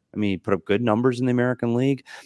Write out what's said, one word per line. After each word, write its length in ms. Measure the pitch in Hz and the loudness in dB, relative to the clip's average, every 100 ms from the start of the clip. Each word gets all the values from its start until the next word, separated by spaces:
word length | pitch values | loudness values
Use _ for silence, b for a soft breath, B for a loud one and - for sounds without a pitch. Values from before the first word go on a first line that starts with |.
| _ | _
I 20 | - | -4
mean, 140 | 104 | -2
he 60 | 92 | -2
put 180 | - | -2
up 100 | 98 | -2
good 180 | - 101 | 0 0
numbers 360 | 117 107 127 120 | 2 2 2 0
in 80 | 127 | 0
the 60 | |
American 420 | 123 123 123 120 | 0 0 0 -2
League. 300 | 117 135 131 B B | 0 0 -2 B B